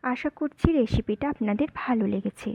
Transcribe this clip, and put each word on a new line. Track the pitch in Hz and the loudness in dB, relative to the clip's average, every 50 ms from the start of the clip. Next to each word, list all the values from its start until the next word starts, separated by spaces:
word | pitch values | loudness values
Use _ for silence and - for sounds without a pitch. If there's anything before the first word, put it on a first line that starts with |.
| - | -2
আশা | 262 247 - - 294 - - | -2 -4 -2 -4 -6 -4 -2
করছি | 302 285 - - - 349 | -4 -4 -4 2 2 4
রেসিপিটা | 330 294 233 220 - - 214 - 170 - - 285 | 4 4 2 2 2 -2 0 -2 -4 -2 -2 -4
আপনাদের | 285 - 233 208 208 220 285 - - | -2 -2 -2 -2 0 0 -2 -2 -2
ভালো | - - - 247 226 208 | -8 -2 0 0 2 2
লেগেছে। | 196 202 190 196 202 - - - 214 214 | 2 0 -2 -4 -6 -8 -6 -8 -8 -8